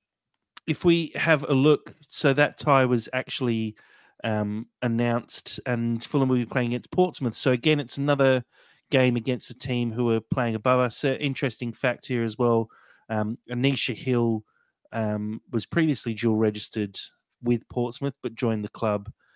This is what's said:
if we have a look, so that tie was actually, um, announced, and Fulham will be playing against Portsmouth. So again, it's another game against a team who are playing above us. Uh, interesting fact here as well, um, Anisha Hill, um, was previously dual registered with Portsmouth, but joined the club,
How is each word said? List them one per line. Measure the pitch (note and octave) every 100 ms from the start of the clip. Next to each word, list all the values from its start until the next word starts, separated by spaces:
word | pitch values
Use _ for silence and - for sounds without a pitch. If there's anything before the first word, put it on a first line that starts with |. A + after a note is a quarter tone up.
| _ _ _ _ _ - -
if | D3+ F3
we | E3+ D#3+ C#3
have | E3 D3+
a | C#3
look, | C3+ D3 D3 - - -
so | - D3
that | C3+ C#3+ -
tie | D#3 C3+ B2+
was | A#2+ -
actually, | B2+ - - B2 A2+ A2 - - _ _ _
um, | A#2 G#2+ G#2 G#2+ A#2 -
announced, | B2 A#2 A#2+ A#2+ - - - - -
and | A#2 A#2 A#2
Fulham | - C#3+ C3
will | B2+
be | A#2
playing | C3 A#2+
against | A#2+ -
Portsmouth. | - F3+ - B2+ -
So | C3+
again, | B2+ D#3 D3
it's | B2 -
another | C#3+ C#3 C3+ C3 - _ _ _ -
game | C3 B2+ A#2+
against | A#2 B2 -
a | A#2
team | - B2 A#2+
who | A2 A#2+
are | A2+
playing | - - A#2+ A2
above | C3 B2+
us. | B2 -
Uh, | C#3 C3
interesting | D3 C3 C3 - A#2+
fact | A2+ B2+ - -
here | B2
as | A#2 G#2
well, | A#2+ A#2 A2+ - _ _ -
um, | A2 G#2+ A#2+ -
Anisha | B2 C#3 C#3 - A2
Hill, | C3 B2 A#2 A2 - _ _ _ _
um, | A2+ G#2+ G#2+ G#2+ A2+ _
was | A#2 -
previously | E3+ D#3+ C3+ A#2+
dual | G#2+ A#2 A2
registered | A2 G#2 - A2 G2+ - - _ _ _
with | A#2+ A#2+ _
Portsmouth, | B2 A#2+ - C#3 -
but | B2 A#2
joined | A#2+ A2
the | G#2
club, | - A2+ G#2 G2+ - _